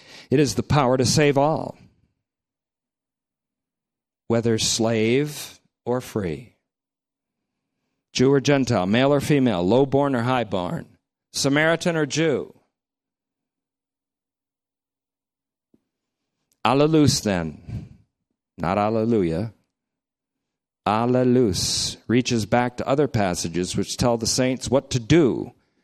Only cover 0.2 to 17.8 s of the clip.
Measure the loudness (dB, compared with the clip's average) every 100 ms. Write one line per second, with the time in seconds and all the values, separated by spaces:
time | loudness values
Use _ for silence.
0.2 | -2 0 0 -2 -2 0 2 0 0 2
1.2 | 2 2 0 -2 -6 -14 -20 _ _ _
2.2 | _ _ _ _ _ _ _ _ _ _
3.2 | _ _ _ _ _ _ _ _ _ _
4.2 | _ -2 0 0 -2 -2 0 0 2 0
5.2 | -2 -8 -16 -18 _ _ -6 -6 -4 -6
6.2 | -6 -6 -12 _ _ _ _ _ _ _
7.2 | _ _ _ _ _ _ _ _ _ 0
8.2 | 2 4 2 0 2 0 2 2 2 2
9.2 | 2 2 2 2 2 2 2 0 0 -2
10.2 | -2 -2 -2 -4 -4 -8 -10 _ _ _
11.2 | _ -6 -2 0 0 0 -2 -2 -4 -2
12.2 | 0 -2 -6 -16 _ _ _ _ _ _
13.2 | _ _ _ _ _ _ _ _ _ _
14.2 | _ _ _ _ _ _ _ _ _ _
15.2 | _ _ _ _ _ _ _ _ _ _
16.2 | _ _ _ _ 0 2 4 4 4 2
17.2 | -2 -2 -4 -10 -14 -14